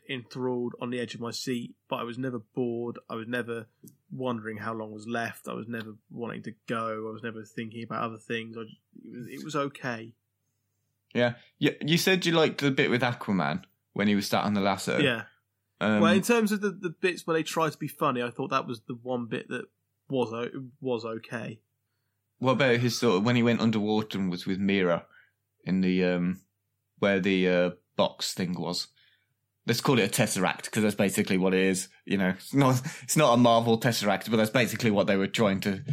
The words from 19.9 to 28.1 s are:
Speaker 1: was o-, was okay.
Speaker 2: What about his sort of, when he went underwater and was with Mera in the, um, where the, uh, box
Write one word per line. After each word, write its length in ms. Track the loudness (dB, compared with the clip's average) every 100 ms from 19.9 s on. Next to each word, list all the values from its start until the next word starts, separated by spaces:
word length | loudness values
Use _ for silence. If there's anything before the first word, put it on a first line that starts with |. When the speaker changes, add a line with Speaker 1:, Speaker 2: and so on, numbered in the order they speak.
| _ -4
Speaker 1:
was 240 | -2 -2
o-, 320 | -4 -8 -8 -14 -10
was 240 | -4 -4 -4
okay. 560 | -10 -8 -10 -10 -12 _ _ _ _ _ _ _ -4
Speaker 2:
What 140 | 0
about 240 | 2 4 4
his 180 | 2 2
sort 180 | 2 4
of, 40 |
when 140 | 4 4
he 60 |
went 180 | 4 4
underwater 560 | 2 2 2 0 0 -2
and 120 | -4
was 160 | -4 -4
with 140 | -2
Mera 460 | 2 2 4 2 -2 -20 _ _ _ _
in 160 | -2 2
the, 240 | 2 4
um, 380 | 2 2 0 -4 _ _ _ _ _ _
where 220 | 2 2
the, 260 | 4 4 4
uh, 220 | 4 2 -2 _ 0
box 380 | 0